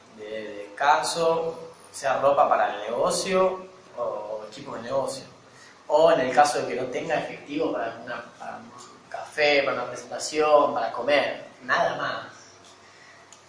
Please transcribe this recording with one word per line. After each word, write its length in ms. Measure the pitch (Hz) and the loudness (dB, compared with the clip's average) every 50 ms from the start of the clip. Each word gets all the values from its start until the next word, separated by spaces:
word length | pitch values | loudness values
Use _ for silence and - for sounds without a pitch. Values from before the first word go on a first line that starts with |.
| - - - 110 | -20 -20 -20 -16
de, 60 | 107 | -12
de 300 | 107 110 110 107 107 104 104 101 - | -10 -10 -10 -10 -10 -12 -12 -14 -14
descanso, 1040 | - - 139 151 156 160 160 - - 170 165 165 165 165 165 165 - - - - - - - - | -4 0 4 4 4 4 2 -2 -2 2 2 2 2 2 0 -4 -6 -8 -14 -16 -18 -20 -20 -18
sea 280 | - - 139 135 135 - | -14 -6 -2 -2 0 4
ropa 300 | 135 139 143 151 - - | 4 4 6 6 4 4
para 240 | - 104 104 104 - | 4 2 2 0 -2
el 80 | 104 | -4
negocio 840 | 107 110 120 135 156 180 175 - - 190 185 185 185 185 - - - - - - - - - 123 | -6 -4 -2 0 0 0 0 0 -2 0 2 2 2 2 2 -2 -8 -14 -18 -20 -20 -16 -8 -6
o 460 | 117 110 107 107 107 104 110 107 110 110 | -6 -6 -6 -6 -8 -8 -8 -8 -10 -12
equipo 260 | - 135 - 131 120 | -14 -14 -14 -12 -12
de 60 | 113 | -10
negocio. 440 | 113 120 135 139 127 127 - - - - - - - - - - - - - - - - | -8 -4 -2 -2 -2 -2 -6 -8 -12 -16 -20 -20 -20 -20 -20 -20 -20 -20 -20 -20 -4 2
O 240 | 151 151 165 165 | 4 6 8 8
en 100 | 165 147 | 6 6
el 120 | 131 127 123 | 2 4 6
caso 260 | 147 147 147 - 143 | 6 6 6 4 0
de 60 | 123 123 | -2 -2
que 140 | 120 123 | -4 -4
no 60 | 127 127 | -4 -4
tenga 280 | - - 151 165 151 | -4 -6 -4 -2 -2
efectivo 560 | 135 - - - - - 139 143 160 156 135 | -2 -2 -6 -10 -14 -12 -8 -4 -2 -2 -2
para, 260 | 120 120 117 113 113 117 - | -2 -2 -4 -6 -8 -10 -10
una, 220 | 123 120 120 - - - - | -10 -10 -10 -10 -14 -18 -14
para 180 | 120 117 113 113 | -14 -12 -12 -12
un 140 | 117 - - - - - - - - - | -16 -18 -20 -20 -20 -20 -20 -20 -18 -12
café, 540 | - - - - - 151 147 147 143 139 135 | -12 -12 -12 -8 -2 0 2 4 4 4 2
para 200 | 131 123 123 123 | 2 -2 -2 -4
una 80 | 123 | -6
presentación, 840 | - - - - 123 120 - - 151 151 151 151 151 147 131 123 123 | -8 -12 -12 -12 -10 -8 -8 -4 0 0 4 6 6 6 6 4 0
para 180 | 120 - - | -2 -4 -4
comer, 560 | - - 123 139 147 135 120 113 - - - - - - 123 | -4 -4 0 2 2 2 2 0 -4 -8 -12 -16 -20 -16 -6
nada 320 | 123 143 170 160 131 - | -2 0 0 0 0 0
más. 320 | 151 139 - - - - - - - - - - - - - - - - - - - - - - - - - - - - | -2 -4 -6 -6 -6 -10 -14 -18 -20 -20 -20 -20 -20 -20 -20 -20 -20 -20 -20 -20 -20 -20 -20 -20 -20 -20 -20 -20 -20 -20